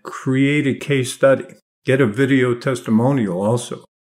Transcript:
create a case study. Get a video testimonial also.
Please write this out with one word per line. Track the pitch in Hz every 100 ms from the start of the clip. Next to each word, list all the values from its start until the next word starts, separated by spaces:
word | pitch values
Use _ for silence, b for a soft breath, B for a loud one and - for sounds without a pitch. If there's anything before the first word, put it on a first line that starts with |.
create | - - 135 131 139 147 135
a | 117
case | - 139 123
study. | - 139 131 - - _ _ -
Get | 131
a | 123
video | 104 139 139 127
testimonial | 120 139 123 - 110 127 139 101 87
also. | 101 120 - - _ _ _